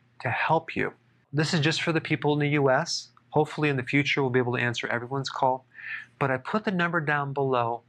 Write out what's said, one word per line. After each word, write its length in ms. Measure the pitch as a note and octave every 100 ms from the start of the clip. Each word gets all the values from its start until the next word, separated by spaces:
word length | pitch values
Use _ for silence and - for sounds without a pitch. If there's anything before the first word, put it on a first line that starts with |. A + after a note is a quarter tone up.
| _ _
to 80 | B2+
help 460 | A#2+ - D#3+ - -
you. 160 | G#2 - _ _ _
This 220 | C#3 D#3
is 60 | F3
just 240 | D3+ D#3
for 80 | -
the 80 | D#3+
people 320 | - D3+ D3
in 60 | D3
the 100 | D3
U 220 | D3 C#3
S. 380 | C3 E3+ - - _ _
Hopefully 400 | D3+ D3+ - D3+
in 80 | C#3
the 60 |
future 380 | A#2+ C#3 C#3+ -
we'll 100 | C#3
be 80 | B2
able 160 | A#2+ B2
to 60 |
answer 260 | A#2+ A2+ A2+
everyone's 420 | A#2 A#2+ C#3 C3
call, 360 | - C3+ C3 - - - - - _
but 120 | C#3
I 60 | C3
put 280 | - A3 G#3+
the 60 |
number 280 | F#3 E3+ E3+
down 320 | D3+ D3 C#3+
below 520 | C#3 C#3 B2+ A#2 A#2